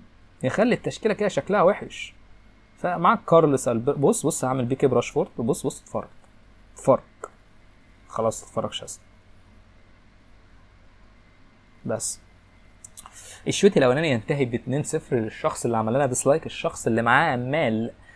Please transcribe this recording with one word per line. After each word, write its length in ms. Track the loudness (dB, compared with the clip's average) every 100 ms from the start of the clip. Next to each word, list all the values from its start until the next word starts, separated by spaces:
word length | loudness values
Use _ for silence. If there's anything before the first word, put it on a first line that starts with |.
| -8 -20 -20 -6
يخلي 320 | -4 0 2
التشكيله 400 | 0 -2 -4 -2
كده 140 | 0 -2
شكلها 340 | -2 0 2
وحش. 520 | 2 2 -6 -14 -14 -16 -20 -20 -20 -20 _ -8
فمعاك 460 | -4 0 2 2
كارلس 440 | 4 6 6 4 0
الب-، 320 | 0 0 2
بص، 260 | 2 2 -2
بص 180 | -2
هعمل 200 | -2 -2
بيك 200 | -2 0
إيه 60 | 2
براشفورد. 380 | 2 0 -4 -4 -4
بص، 280 | -4 -2 -4
بص 160 | -8
اتفرج، 260 | -10 -10 -10 -16 -20 -20 -20 -20 -20
اتفرج. 260 | -2 2 2 0 _ -20 -20 _ -20 -20 _ _ -20 -10
خلاص 340 | -4 -4 -4
اتفرجش 400 | -8 -8 -6 -8
اصلا. 200 | -12 -16 -20 -20 -20 -20 -20 -20 -20 -20 -20 -20 -20 -20 -20 -20 -20 -20 -20 -20 -20 -20 -20 -20 _ _ -20 _ _ _ -8
بس 340 | -6 -8 -10 -18 -20 _ -20 -20 -20 -20 -20 -20 -20 -20 -8 -6
الشوط 280 | 2 4 6
الاولاني 340 | 4 4 2
ينتهي 340 | 0 -2 -2
باتنين 380 | -2 -2 -4 -4
صفر 340 | -2 -6 -2 -2
للشخص 480 | -2 -4 -6 -4
اللي 120 | -2 -2
عمل 180 | 0
لنا 120 | 0 0
dislike، 400 | 0 2 0 -2
الشخص 400 | -8 -8 -4 -2
اللي 160 | 0
معاه 340 | 4 4 4 -2
مال 540 | -2 -2 0 -2 -4 -10 -20